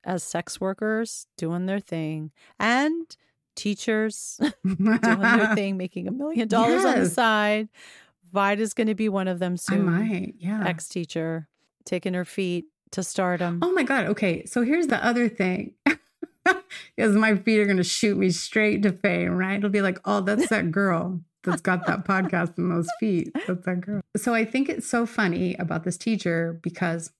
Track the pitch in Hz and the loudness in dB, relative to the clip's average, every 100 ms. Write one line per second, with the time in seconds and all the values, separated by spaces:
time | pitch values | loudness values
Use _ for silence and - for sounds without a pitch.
0 | - 180 - 170 175 - 190 190 214 220 | -4 -6 -4 -6 -6 -6 -4 -2 -2 -2
1 | 226 - - - 165 170 185 196 - 165 | -4 -8 -16 -6 -4 -2 -2 -4 -4 -4
2 | 156 156 156 _ _ _ 214 247 294 330 | -4 -6 -8 _ _ _ 2 2 2 -2
3 | 330 - _ _ _ - 208 202 - 220 | -6 -14 _ _ _ -8 -4 -4 0 0
4 | 220 - - - 302 - 190 175 202 226 | 0 -4 -14 -4 -4 -2 -4 2 2 4
5 | 226 220 226 233 220 214 196 190 185 - | 4 4 4 4 4 2 0 -4 -6 -6
6 | 180 254 294 320 220 226 226 349 269 247 | -6 -4 -4 -2 2 4 4 4 4 4
7 | 185 170 233 214 208 214 214 - - - | 2 2 2 4 2 0 -4 -12 -20 -20
8 | _ _ _ 190 196 202 220 - 220 214 | _ _ _ 0 2 2 -2 0 0 2
9 | 220 196 185 175 180 180 - 196 185 170 | 0 0 -2 -2 -2 -2 0 2 2 2
10 | 220 185 190 - 175 214 190 165 - 185 | 0 -2 -6 -8 -6 -2 -2 -4 -6 -8
11 | 165 165 160 165 151 _ _ _ - 185 | -6 -4 -4 -4 -8 _ _ _ -6 -4
12 | 190 180 180 - 185 175 - _ _ - | -2 -4 -4 -4 -2 -4 -6 _ _ -8
13 | 180 - 185 175 175 170 339 370 254 277 | -6 -2 0 0 -2 0 0 0 2 0
14 | 190 208 196 165 - 240 240 320 311 233 | 0 0 0 0 -2 0 2 2 2 2
15 | 226 240 233 233 185 180 202 _ - 320 | 2 2 0 0 -2 -2 -6 _ -2 -2
16 | _ _ - _ 349 370 - - - - | _ _ -16 _ 0 0 -2 -20 -14 0
17 | 220 208 220 202 220 220 202 190 180 - | 4 6 4 4 4 4 4 2 0 2
18 | 208 196 190 170 - 220 214 208 202 185 | 2 4 2 0 -2 2 2 2 0 2
19 | 202 175 175 180 185 202 202 202 196 185 | 0 0 0 0 -2 0 0 2 0 -2
20 | - 208 190 208 330 220 175 175 196 170 | -2 0 2 0 2 2 0 0 2 0
21 | 180 180 - _ - 170 - 180 - 170 | -2 -6 -10 _ -4 -2 0 0 0 -2
22 | 185 190 185 175 170 175 175 170 170 - | 0 0 2 0 -2 -2 0 0 -2 -2
23 | 220 180 - 294 392 185 185 180 185 208 | 0 0 -2 -6 -4 -4 -2 -4 -4 -6
24 | - 196 - 233 220 262 277 - - 240 | -6 -4 0 0 0 0 0 -2 -2 0
25 | 233 - 196 175 180 185 165 165 180 170 | 0 0 0 0 -2 -2 -4 -4 -4 -4
26 | - 214 180 165 165 165 170 165 180 165 | -2 0 0 0 -2 -4 -8 -4 -2 -2
27 | 165 | -6